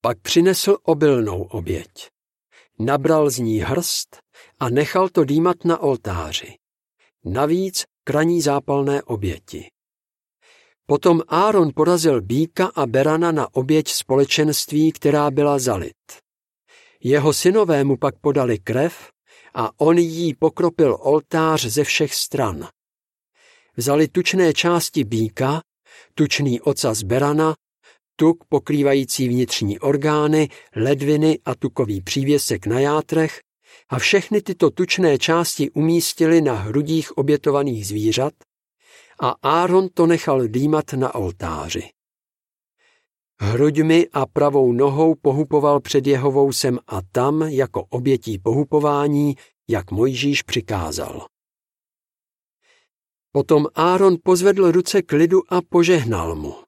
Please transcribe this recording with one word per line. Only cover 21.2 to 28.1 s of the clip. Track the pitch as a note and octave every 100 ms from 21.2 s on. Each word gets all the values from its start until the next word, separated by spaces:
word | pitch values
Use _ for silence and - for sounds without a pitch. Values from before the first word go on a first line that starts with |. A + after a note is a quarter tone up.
| - E3 D#3+ D#3 A#2
ze | A#2
všech | C#3 - D3 -
stran. | - C#3+ A2+ D#2 - _ _ _ _ _ _ _ _ _ _ -
Vzali | B2 C#3+ D#3
tučné | - F3+ F#3 F3
části | - E3+ E3+ - D#3
býka, | A2 A2 A2 - C3 D#3 - _ _ - _
tučný | - C#3+ - C#3 A#2+
ocas | - C#3 C3 A2
berana, | G2 B2 C#3+ D3+ D#3+ D#3 _ _ _ _ _